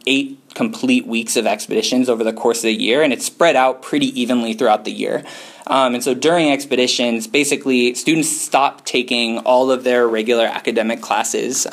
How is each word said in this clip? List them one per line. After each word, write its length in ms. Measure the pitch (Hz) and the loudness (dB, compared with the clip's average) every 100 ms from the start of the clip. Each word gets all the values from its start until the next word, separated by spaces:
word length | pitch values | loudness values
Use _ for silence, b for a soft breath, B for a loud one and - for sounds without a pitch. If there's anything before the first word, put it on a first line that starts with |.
| - | -2
eight 320 | 135 135 - _ | -2 -2 -10 _
complete 520 | - 113 113 123 123 120 | -6 -4 -2 0 0 0
weeks 300 | 113 113 123 | -6 -2 -2
of 100 | 107 | 0
expeditions 600 | 107 - 107 107 127 127 | -2 -2 -2 0 0 2
over 160 | 117 | 0
the 80 | 113 | 0
course 260 | 110 120 117 | 0 0 0
of 60 | |
the 100 | 113 | 0
year, 260 | 107 104 131 | 0 2 2
and 120 | 156 | 2
it's 120 | 120 | 0
spread 300 | - - 170 | -4 0 2
out 260 | 131 131 131 | 4 2 0
pretty 400 | - 151 135 127 | -4 -2 -2 -2
evenly 320 | 117 123 113 | -2 0 -2
throughout 320 | 110 120 107 | 0 2 2
the 60 | 104 | 0
year. 320 | 104 104 - - B B B B | -6 -4 -4 -8 B B B B
Um, 260 | 131 131 | 0 2
and 80 | 123 | 0
so 120 | 127 | -2
during 360 | 127 151 175 156 | 0 2 2 2
expeditions, 760 | 139 139 127 123 - 120 117 113 | 0 0 0 0 0 0 -2 -2
basically, 680 | 143 143 139 135 127 120 | 0 0 0 0 2 2
students 360 | 123 - 160 147 | 0 0 2 0
stop 560 | - - 139 139 - - | -4 -2 2 0 -2 -4
taking 520 | 131 120 120 117 117 | -2 -2 -2 -2 -2
all 300 | - 127 131 | 2 4 4
of 140 | 127 | 2
their 240 | 123 123 120 | 2 2 2
regular 380 | 110 110 117 113 | 2 0 2 0
academic 560 | - - 113 110 113 | -2 -2 -2 0 -2
classes. 640 | - 104 117 - 117 127 - | -2 -2 0 -2 -2 -4 -2